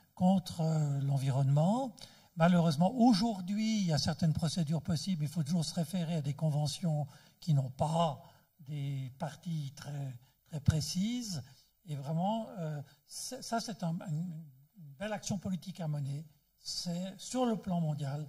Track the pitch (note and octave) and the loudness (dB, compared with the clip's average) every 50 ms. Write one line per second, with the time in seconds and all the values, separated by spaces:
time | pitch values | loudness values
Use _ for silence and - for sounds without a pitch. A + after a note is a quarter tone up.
0 | _ _ _ - F#3 F#3 G3 F#3 - - - - D#3+ D#3+ D#3+ D#3 D3+ C#3+ C#3 C#3 | _ _ _ 2 4 4 6 4 2 -2 -2 -2 0 2 2 2 2 2 0 0
1 | C#3 C#3 C#3 C3+ C3 C3+ B2 C#3 C3+ C3+ C#3+ D3 D#3 F#3 A3 B3+ C4+ B3 - - | 0 2 2 2 2 2 2 2 4 4 6 6 6 4 4 2 0 -2 -6 -10
2 | - - - - - _ _ E3 D#3+ F3 F3+ F3 D#3+ E3+ C#3 C#3 F3+ F#3+ C4 B3+ | -16 -20 -20 -20 -20 _ _ 4 4 6 6 6 6 4 4 4 2 2 6 6
3 | A3+ B3+ A3+ F3 A3 A#3 G#3+ F#3 F3+ F3+ G3+ G#3+ A3 A3 A3 G#3+ G3 E3+ D#3 C#3 | 8 8 8 8 4 2 0 -2 -4 -4 -2 0 0 2 2 2 2 2 2 2
4 | - F3 D#3 - F3 D#3+ D3 - F3 D3+ - F3+ D#3+ C#3 E3 D3 - - E3+ - | 2 0 0 2 2 2 2 2 0 0 0 0 0 0 0 -2 0 0 -2 -2
5 | - G3 F#3 D3+ D3+ D3 - F3 D3 C3 F3+ E3+ D3+ - - F3+ E3 - - F#3 | 0 -2 -2 0 -2 -2 -2 -2 -2 0 0 0 0 0 -2 -2 -2 -2 -2 -2
6 | E3 D3+ F3 D#3 C3 D3 C#3 - D#3+ D#3 C#3 D3 D3+ D3 - - - E3 D3+ D3 | -2 -2 -2 -2 -2 -2 -2 0 0 0 2 2 0 -2 -2 -2 -2 0 0 0
7 | C#3 - - - - - _ _ - F3 D3 C3+ C3+ B2 - - D#3 D3+ D#3+ E3 | -2 -4 -8 -14 -20 -20 _ _ 0 2 4 4 2 0 -2 -2 -2 0 2 2
8 | E3+ D#3 C3 - - - - _ _ _ _ - D3+ B2 D3+ D3 C#3 C#3 C#3 C3+ | 2 2 0 -4 -10 -18 -20 _ _ _ _ -20 -14 -10 -8 -6 -4 -4 -4 -6
9 | C3 B2+ B2+ - E3 C#3+ - - - F3+ E3 D#3 C#3+ C3+ - - - C#3+ C#3+ C#3+ | -6 -8 -8 -8 -8 -8 -8 -8 -6 -4 -4 -4 -4 -6 -10 -12 -12 -10 -8 -8
10 | C#3 C3+ B2 - - _ _ _ _ _ D#3+ C#3+ - - D#3 D#3 D3 - - F3+ | -8 -8 -10 -12 -16 _ _ _ _ _ -10 -2 0 0 0 2 -2 -2 -2 -2
11 | G3 A3+ A#3+ B3 A#3+ G#3+ F3 C#3 - - - - _ _ _ _ _ F#3 D3 C#3 | -2 -2 -2 -4 -6 -6 -8 -8 -10 -12 -18 -20 _ _ _ _ _ -10 -8 -8
12 | C3+ C#3+ D#3 E3 F3+ G3+ A3 A3+ A3 - - G3 E3 D3+ D3+ D3 C#3 - - _ | -6 -4 -2 -2 0 0 -2 -4 -6 -8 -8 -8 -8 -6 -6 -8 -10 -14 -18 _
13 | _ - - - - - B3+ C4 - - A#3 A#3 - A#3+ G3+ - F3+ E3 E3 F3+ | _ -18 -14 -12 -10 -10 -10 -10 -6 -4 -4 -4 -4 -6 -6 -6 -4 -4 -4 -4
14 | - G3+ D3 D#3 F3+ F#3 D#3 D#3+ E3 C#3+ - - _ _ _ G3 D#3+ C#3+ C#3 C3 | -4 -4 -4 -4 -4 -6 -8 -10 -14 -18 -20 -20 _ _ _ -20 -20 -20 -12 -8
15 | G3 G#3+ G#3+ G3 - - G#3+ F3+ - G3+ F#3 D#3+ - F#3+ - - E3+ D#3 D3 D3 | -6 -6 -6 -6 -4 -4 -4 -4 -4 -4 -6 -6 -6 -10 -8 -6 -4 -4 -2 -2
16 | C#3 C3+ C#3 D3 E3 - - _ _ _ _ _ - - - - - F3 E3+ F3 | -4 -4 -6 -6 -8 -12 -18 _ _ _ _ _ -12 -10 -8 -6 -4 -4 -4 -4
17 | F#3 F#3+ G3 - - - - B3+ B3+ A#3 A3 - - G3 F3 E3+ D#3+ D3+ D3 C3+ | -6 -6 -10 -12 -12 -6 -2 0 2 2 2 0 -2 -2 0 0 0 0 0 -2
18 | C#3+ C3+ C#3 D3 D3+ | -4 -4 -4 -6 -6